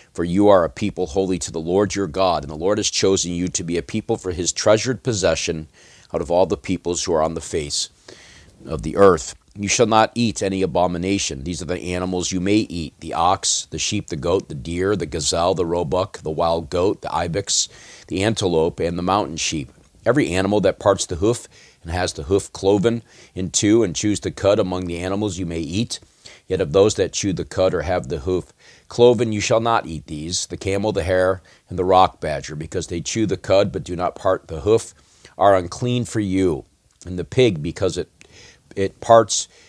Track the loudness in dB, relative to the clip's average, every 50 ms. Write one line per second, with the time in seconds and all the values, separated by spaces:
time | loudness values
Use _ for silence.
0 | -20 _ -6 -6 -4 0 2 4 6 8 8 6 6 2 -2 -4 -6 -4 -4 -4
1 | -6 -4 -2 -2 0 0 -2 -4 -4 -6 -8 -6 -4 0 2 2 2 0 0 -4
2 | -4 -4 -2 0 2 2 2 0 -4 -6 -8 -4 -2 0 0 0 -2 -4 -2 0
3 | 2 2 2 2 0 -2 -4 -4 -4 -4 -4 -6 -6 -4 -4 -4 -4 -4 -6 -6
4 | -4 -4 -6 -4 -4 -8 -6 -4 -4 -4 -4 0 4 4 4 4 4 -2 -4 -4
5 | -2 -4 -2 0 2 2 2 0 -2 -4 -4 -6 -6 -12 _ _ -20 -20 -20 -20
6 | -16 -8 -6 -6 -2 0 2 2 2 2 0 -4 -4 -4 -6 -4 -2 -4 -4 -4
7 | -2 -2 0 0 0 0 -2 -6 -10 -8 -6 -6 -6 -4 -6 -6 -6 -8 _ _
8 | _ -20 -20 -20 -20 -20 -20 -20 -20 -20 _ -18 -12 -8 -8 -6 -6 -4 4 6
9 | 8 8 8 6 0 -8 -14 _ _ _ -12 -8 -4 -2 2 2 4 4 6 4
10 | 4 4 2 0 -2 -2 -2 -2 -4 -2 -2 0 -2 0 2 2 0 0 0 -2
11 | -2 -2 -2 -2 -2 -4 -8 -8 -8 -8 -8 -8 -6 -6 -6 -6 -6 -6 -4 -4
12 | -4 -4 -4 -4 -4 -2 -4 -2 0 2 2 2 2 0 -6 -8 -8 -8 _ -14
13 | -12 -8 -4 0 2 2 2 0 0 -4 -4 -4 -6 -8 -8 -6 -6 -4 -4 -4
14 | -6 -6 -8 -4 -2 0 0 0 -2 -4 -12 -12 -8 -6 -4 -2 0 0 0 -2
15 | -4 -6 -6 -6 -4 -2 -2 0 0 0 0 0 -2 -2 0 -2 -2 -2 -2 -2
16 | -2 -4 -6 -12 -10 -8 -4 -2 0 0 0 -2 -4 -4 -2 0 0 0 -2 -2
17 | -6 -6 -4 -4 -4 -2 -4 -4 -4 -2 -2 -2 -2 -4 -8 -20 -20 -20 -20 -20
18 | -12 -6 -4 0 0 0 0 0 -2 0 2 2 0 0 -2 -2 -4 -4 -4 -4
19 | -2 0 0 0 0 -2 -6 -6 -6 -6 -6 -6 -8 -10 -14 _ _ _ _ _
20 | 0 2 2 2 2 2 0 0 2 2 2 2 2 2 0 2 2 2 2 2
21 | 0 -6 -4 -2 0 0 0 -2 -6 -16 _ -20 -20 -20 _ _ -10 -6 -4 -2
22 | -2 -4 -4 -6 -2 0 0 0 0 -2 -10 -2 2 2 2 4 4 2 0 -2
23 | -8 _ -20 -20 -20 -14 -8 -8 -6 -4 -2 0 4 4 4 4 4 2 -2 -2
24 | -2 -2 -2 -2 -4 -8 -6 0 2 2 4 2 2 0 -2 -4 -4 -6 -6 -6
25 | -4 -4 -4 -2 -4 -4 -4 -4 -6 -6 -6 -6 -6 -4 -2 -2 -2 -4 -6 -12
26 | -14 _ _ _ _ -20 -20 -16 _ -4 -2 -2 0 2 6 6 6 6 4 0
27 | -2 -2 -2 -4 -2 -2 -2 -2 -6 -6 -2 0 0 2 2 0 -2 -2 -2 -2
28 | -2 -4 -8 -6 -2 -2 -2 -2 -4 _ _ _ _ -20 -20 _ _ -6 2 6
29 | 6 6 6 6 0 -2 -2 -2 0 2 2 2 2 2 0 0 -2 -4 -10 -10
30 | -10 -10 -10 -10 -8 -6 -6 -6 -6 -8 -10 -8 -6 -4 -4 -2 -2 -2 -2 -2
31 | -2 0 2 2 2 2 0 -2 _ _ _ _ _ -10 -4 -2 2 4 6 6
32 | 6 4 2 -4 -6 -4 -4 -6 -8 -10 -10 -10 -10 -8 -6 -8 -6 -6 -8 -8
33 | -6 -4 -2 -2 -2 -2 -2 -4 0 4 4 4 4 2 0 -6 -8 -8 -6 -4
34 | -4 -4 -4 -2 0 0 0 0 _ -10 -10 -4 2 2 2 2 2 -2 -18 _
35 | _ _ _ _ _ -14 _ 2 4 6 6 4 2 -2 -8 -6 -4 -2 -2 -2
36 | -2 -2 -4 -2 -2 0 0 2 2 2 0 -2 -6 _ _ _ _ _ _ _
37 | -12 -10 -8 -8 -8 -4 2 2 2 2 2 -2 -6 -6 -6 -2 -4 -2 -2 -4
38 | -10 _ _ _ -20 _ _ -20 -20 -20 -20 _ _ _ -6 -4 -4 -4 -6 -4
39 | 4 8 8 8 8 6 0 -6 -6 -8 _ -20 -20